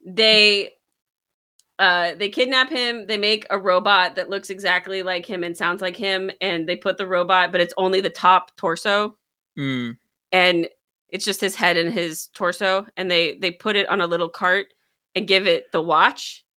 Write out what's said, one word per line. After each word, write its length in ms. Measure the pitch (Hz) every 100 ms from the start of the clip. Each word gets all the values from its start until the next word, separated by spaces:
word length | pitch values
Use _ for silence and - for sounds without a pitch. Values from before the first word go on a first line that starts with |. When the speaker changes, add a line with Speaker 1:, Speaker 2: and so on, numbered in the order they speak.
Speaker 1:
they, 680 | 180 180 220 214 208 202 190 _ _ _ _ _ _ _ _ _ _ _
uh, 380 | 190 175 170 165
they 120 | 202
kidnap 440 | 202 254 262 262
him, 340 | 269 240 233 196
they 120 | 214
make 280 | 208 214 214
a 80 | 202
robot 560 | 190 185 208 196 180 -
that 160 | 180
looks 180 | 196 -
exactly 540 | 190 196 180 180 190
like 240 | 185 180 175
him 160 | 185
and 120 | 175 170
sounds 240 | 175 175
like 160 | 185 180
him, 360 | 196 190 190 -
and 260 | 185 170 165
they 80 | 175
put 220 | 196 185
the 80 | 190
robot, 460 | 180 175 185 180
but 100 | 180
it's 120 | 175 -
only 240 | 190 190
the 80 | 190
top 400 | - 180 185 - _
torso. 580 | 190 170 214 202 208 208 _ _ _ -
Speaker 2:
Mm. 420 | 139 131 120 120 _ _ _
Speaker 1:
And 360 | 185 180 175 165 _ _ _ _
it's 140 | 185
just 160 | 208 190
his 140 | 196 196
head 220 | 180 170
and 160 | 170
his 360 | 202 170 160 -
torso, 580 | - 180 175 202 190 202 -
and 140 | 185
they, 260 | 175 165 -
they 140 | 180
put 240 | 175 214 208
it 120 | 196
on 120 | 196
a 60 | 175
little 200 | 170 170
cart 460 | - 185 190 196 _ _ _ _
and 140 | 185 196
give 180 | 190 196
it 260 | 170 -
the 120 | 165
watch 600 | 165 156 202 277 - - _